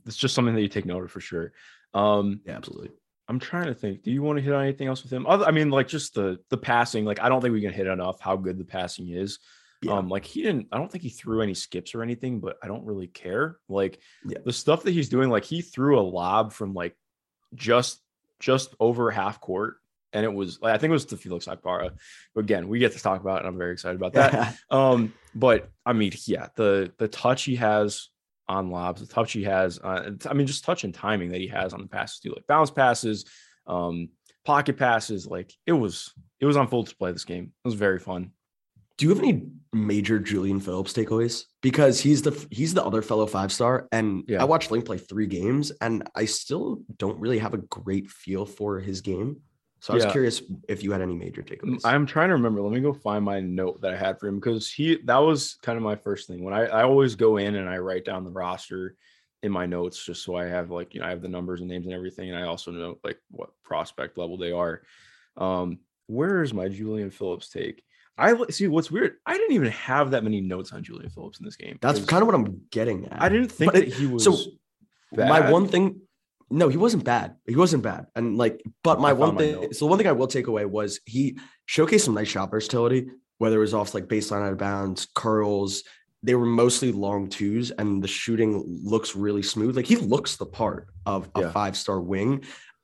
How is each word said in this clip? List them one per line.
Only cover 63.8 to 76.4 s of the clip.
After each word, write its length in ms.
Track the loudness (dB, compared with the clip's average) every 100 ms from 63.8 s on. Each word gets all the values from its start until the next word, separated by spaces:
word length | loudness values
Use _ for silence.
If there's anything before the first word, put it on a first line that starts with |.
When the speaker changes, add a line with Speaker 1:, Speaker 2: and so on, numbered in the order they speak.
| -6 -8 -10 -8
Speaker 1:
level 180 | -8 -6
they 140 | -4
are. 320 | -2 -2 -4 _ _ _ _ _ -4
Um, 440 | -2 0 -2 -6 _ _ -8
where 380 | -2 0 0
is 100 | 0
my 140 | -2 -4
Julian 400 | -6 -6 -4 -6
Phillips 400 | -6 -6 -6 -8
take? 340 | -8 -8 -10 _ _ _ 2
I 140 | 4
li-, 180 | 4 0
see, 160 | -2 0
what's 240 | 2 0
weird, 240 | 0 -2 -2 -4
I 100 | 0
didn't 180 | 2 4
even 160 | 2
have 400 | 0 0 2 2
that 120 | 2
many 180 | 0 -2
notes 320 | -2 -6 -8
on 100 | -12
Julian 260 | -14 -14 -14
Phillips 300 | -14 -16 -16
in 60 | -16
this 100 | -14
game, 240 | -16 -4
Speaker 2:
That's 160 | 0 0
Speaker 1:
'cause 60 | 2
Speaker 2:
kinda 180 | 4 6
what 80 | 4
I'm 260 | 2 -4 -6
getting 380 | -2 -2 -2 -6
at. 120 | 0
Speaker 1:
I 100 | 2
didn't 220 | 4 2
think 200 | 2 6
Speaker 2:
But 80 | 6
Speaker 1:
that 80 | 4
Speaker 2:
it, 60 | 2
Speaker 1:
he 100 | 0
was 180 | 4
Speaker 2:
so 140 | 6 6 0 -14 _ _ _ _ _
my 280 | 2 6 8
Speaker 1:
bad. 120 | 8
Speaker 2:
one 160 | 6 6
thing, 340 | 4 4 0 -16 _ _ _